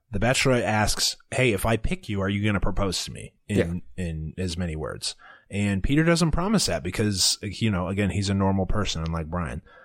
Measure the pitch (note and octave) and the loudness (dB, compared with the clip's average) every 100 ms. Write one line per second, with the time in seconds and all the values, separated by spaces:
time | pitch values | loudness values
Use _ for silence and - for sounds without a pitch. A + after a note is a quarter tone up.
0 | - G#2 A2+ C3 C3+ B2 F#2+ G#2+ G2+ - | -6 0 2 2 2 2 2 2 2 2
1 | - - - - B2+ G2 A2+ A2+ - F#2+ | -2 -4 -6 0 2 2 2 2 0 -2
2 | - G2 F#2+ G2+ G#2+ G2 G2+ G2 G2 E2+ | -4 -2 0 0 2 2 2 2 0 -2
3 | - - - _ - G#2 E2+ F2 - - | -6 -10 -14 _ -2 0 0 -2 -8 -6
4 | F2 D#2+ D#2 - F#2 E2+ F2 D#2 C#2 - | -6 -4 -6 -6 -6 -4 -4 -4 -6 -6
5 | - - - - - G2+ G2+ G2 - D3 | -8 -10 -18 -20 -8 -2 0 0 2 4
6 | E3 E3+ E3+ E3 F#3+ G#3+ - E2+ F2+ G2+ | 4 4 2 2 2 2 2 -2 -4 0
7 | G#2+ F#2+ - - G2+ F#2 A2+ F2+ F#2 G2 | 0 2 0 0 -6 -2 0 0 -2 0
8 | G2 F2+ G2+ G2 G2 F#2+ F#2 G#2+ G2 D#2+ | 0 0 0 2 2 2 2 0 0 -2
9 | D#2+ E2 D#2 F2 D#2+ D#2 - - | -4 -4 -4 -4 -4 -8 -12 -20